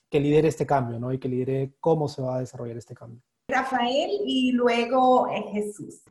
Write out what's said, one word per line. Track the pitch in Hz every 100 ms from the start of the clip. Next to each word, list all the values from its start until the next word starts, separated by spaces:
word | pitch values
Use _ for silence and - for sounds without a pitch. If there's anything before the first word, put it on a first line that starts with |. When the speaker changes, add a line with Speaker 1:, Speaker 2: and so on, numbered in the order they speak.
| _
Speaker 1:
que | 151
lidere | 143 151 156
este | - 143
cambio, | 139 120 117
¿no? | 123
Y | 131
que | 131
lidere | 127 127 135 135 _
cómo | 160 156 147
se | -
va | 127 127
a |
desarrollar | 123 123 120 117
este | - 123
cambio. | 113 120 _ _ -
Speaker 2:
Rafael | 262 254 254 240 269 381 403 330
y | 262 254
luego, | 247 240 233 233 262 254 254 -
eh, | 147 -
Jesús. | 208 208 - - - _